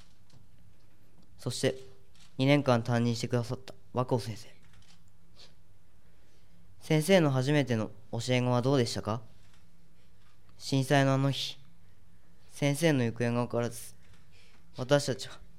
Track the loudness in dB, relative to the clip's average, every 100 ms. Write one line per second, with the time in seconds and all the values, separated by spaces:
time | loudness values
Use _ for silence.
0 | -12 -12 -12 -12 -12 -12 -12 -12 -12 -12
1 | -12 -12 -12 -6 -6 0 0 0 -6 -12
2 | -12 -12 -12 2 6 6 8 4 6 4
3 | 4 2 0 0 0 -6 -8 -12 -4 -2
4 | 2 0 0 -8 -10 -12 -12 -12 -12 -12
5 | -12 -12 -12 -12 -12 -12 -12 -12 -12 -12
6 | -12 -12 -12 -12 -12 -12 -12 -12 2 4
7 | 8 8 8 4 4 4 4 2 0 -6
8 | -6 -4 2 4 4 4 4 4 4 0
9 | -2 -4 -4 -12 -12 -12 -12 -12 -12 -12
10 | -12 -12 -12 -12 -12 -10 0 2 6 6
11 | 6 6 4 2 -4 -6 -12 -12 -12 -12
12 | -12 -12 -12 -12 -12 0 0 4 6 6
13 | 4 2 2 2 0 0 0 -4 -10 -12
14 | -12 -12 -12 -12 -12 -12 -10 -8 4 4
15 | 6 -2 -6 -10 -12